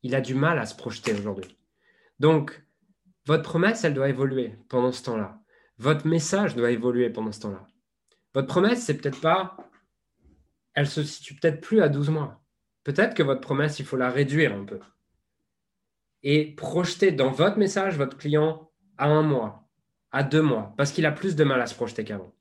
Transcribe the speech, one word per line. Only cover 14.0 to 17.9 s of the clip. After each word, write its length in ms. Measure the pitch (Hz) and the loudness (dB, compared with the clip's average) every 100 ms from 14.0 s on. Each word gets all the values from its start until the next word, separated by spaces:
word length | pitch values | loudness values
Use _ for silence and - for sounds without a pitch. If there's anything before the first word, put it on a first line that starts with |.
| 127 | 0
réduire 460 | 127 135 147 139 101 | 0 0 2 2 0
un 100 | 98 | -10
peu. 140 | 104 - _ _ _ _ _ _ _ _ _ _ _ _ _ | -14 -16 _ _ _ _ _ _ _ _ _ _ _ _ _
Et 320 | 139 151 151 - | 0 2 0 -8
projeter 560 | - 165 175 - 196 | -4 -2 -2 2 2
dans 180 | 143 131 | 4 0
votre 300 | 127 180 208 | 4 2 4
message 360 | 196 196 190 | 0 2 -2